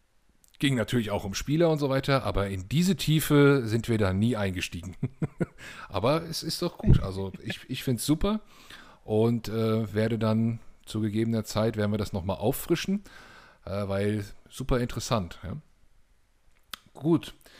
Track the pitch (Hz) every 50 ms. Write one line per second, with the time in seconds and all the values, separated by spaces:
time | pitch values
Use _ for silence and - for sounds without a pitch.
0 | _ _ _ _ _ _ _ _ _ _ - - 147 139 131 117 101 - 127 123
1 | 104 107 104 101 104 98 98 - - 139 147 160 170 160 156 139 147 131 135 135
2 | - 143 139 131 104 101 90 95 101 98 98 92 92 101 127 165 180 190 190 -
3 | - 151 156 151 - - 147 143 143 139 143 135 117 107 110 113 - 117 113 107
4 | 104 92 92 98 110 120 120 107 101 95 90 90 - - - 85 90 92 87 -
5 | 135 - - - 160 - - - - - - - - - - - - - 104 95
6 | 101 131 151 170 170 165 160 - - 160 - - 175 175 - - - 214 - -
7 | - 95 95 98 98 95 - - - - - - - - 127 - - 135 123 107
8 | - 143 156 151 - 202 220 214 - - - - - - - - - - - _
9 | _ - 107 107 113 117 120 113 - 104 110 113 113 110 110 113 110 98 101 107
10 | 110 113 117 107 110 110 110 113 113 117 117 113 - - - - - - - 107
11 | 110 107 101 110 113 113 113 110 107 - - 107 110 117 110 107 104 101 107 104
12 | 101 - - 95 82 95 92 - 104 120 - - - - 170 - - - 196 202
13 | - - - - - - - - - - - _ - 85 95 101 101 95 98 101
14 | 101 104 107 104 101 - - - - - - - 127 - 139 120 123 - - 120
15 | - - 127 107 87 82 - - - 90 123 151 - _ _ _ - - _ -
16 | _ _ _ _ _ _ _ _ _ _ _ _ _ _ - - _ - - -
17 | 135 165 170 135 - - - - - - -